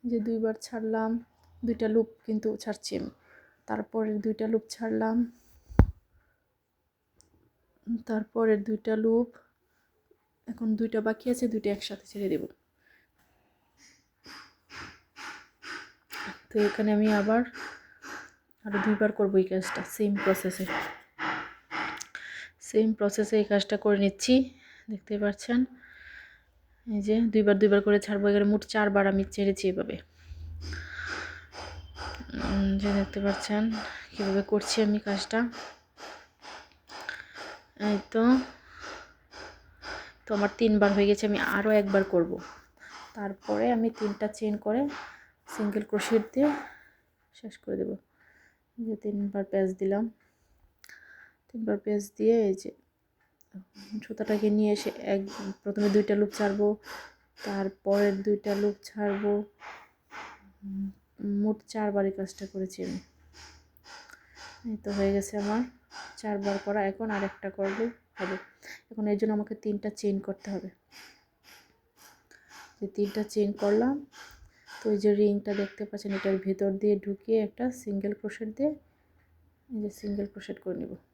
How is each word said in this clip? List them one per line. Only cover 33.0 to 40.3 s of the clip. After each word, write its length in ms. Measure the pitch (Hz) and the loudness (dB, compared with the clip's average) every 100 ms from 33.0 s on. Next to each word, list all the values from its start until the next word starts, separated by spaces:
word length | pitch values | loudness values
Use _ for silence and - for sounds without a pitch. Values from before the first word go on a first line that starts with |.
| 202 - | 0 0
পাচ্ছেন 380 | 202 196 - 208 226 220 - - - | 0 0 0 0 0 -2 -6 -12 -16
কীভাবে 300 | - 196 196 196 | -4 0 0 2
করছি 240 | 214 - - 208 | 0 0 2 4
আমি 120 | 208 208 | 2 0
কাজটা। 320 | 196 - 220 240 - - - _ _ - - - _ - - - _ _ - - - - - - - _ _ 208 | -4 0 0 0 -2 -14 -18 _ _ -18 -18 -20 _ -18 -18 -20 _ _ -12 -10 -10 -14 -16 -16 -16 _ _ 0
এই 100 | 202 - | 0 0
তো, 100 | 226 233 262 254 - - - - - - _ _ - - - _ _ - - - - | 2 6 6 4 -12 -20 -18 -16 -16 -18 _ _ -20 -18 -20 _ _ -14 -14 -14 -20
তো 60 | - | -6